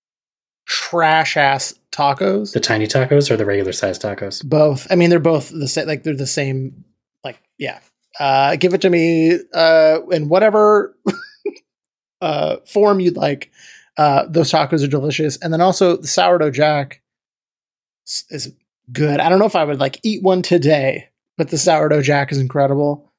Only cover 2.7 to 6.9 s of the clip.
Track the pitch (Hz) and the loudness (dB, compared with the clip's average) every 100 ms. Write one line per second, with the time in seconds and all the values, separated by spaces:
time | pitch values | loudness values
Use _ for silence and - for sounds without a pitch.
2.7 | 110 110 131 127 143 139 110 101 101 95 | -2 0 -2 2 2 2 0 0 -2 -2
3.7 | - 98 90 104 95 98 - 139 151 151 | -4 -6 -4 -8 -8 -10 -12 -2 2 2
4.7 | 131 - 180 175 170 160 151 147 160 135 | 0 0 2 4 4 2 0 -2 -8 -6
5.7 | 160 156 147 156 139 131 - 139 131 131 | -4 -6 -6 -6 -6 -4 -4 -4 -4 -8
6.7 | - _ | -14 _